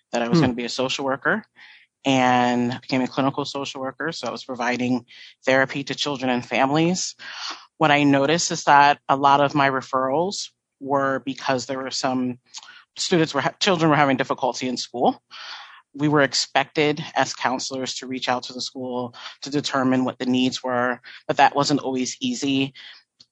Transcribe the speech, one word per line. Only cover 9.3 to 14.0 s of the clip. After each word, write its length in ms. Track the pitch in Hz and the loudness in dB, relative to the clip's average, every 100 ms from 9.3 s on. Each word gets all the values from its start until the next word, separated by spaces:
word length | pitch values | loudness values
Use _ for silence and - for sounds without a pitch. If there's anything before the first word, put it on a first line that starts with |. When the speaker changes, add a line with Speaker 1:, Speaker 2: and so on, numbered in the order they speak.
| 139 | 4
Speaker 1:
of 160 | 139 147 | 4 4
my 120 | 139 | 2
referrals 840 | 131 123 131 131 143 185 202 - _ _ _ | 2 -2 -2 0 0 -2 -4 -12 _ _ _
were 380 | 139 139 135 131 131 | -2 0 0 -2 -4
because 400 | 127 - 131 120 | -6 -2 -2 -2
there 160 | 131 | -8
were 80 | 131 | -6
some 480 | - 135 127 127 123 _ - - - _ - | -4 -2 -2 -2 -6 _ -20 -20 -20 _ -10
students 380 | - 175 160 | 0 2 2
were 60 | 139 | 0
ha-, 100 | 139 - | -2 0
children 320 | - 175 160 | 0 4 4
were 60 | |
having 200 | 147 | 4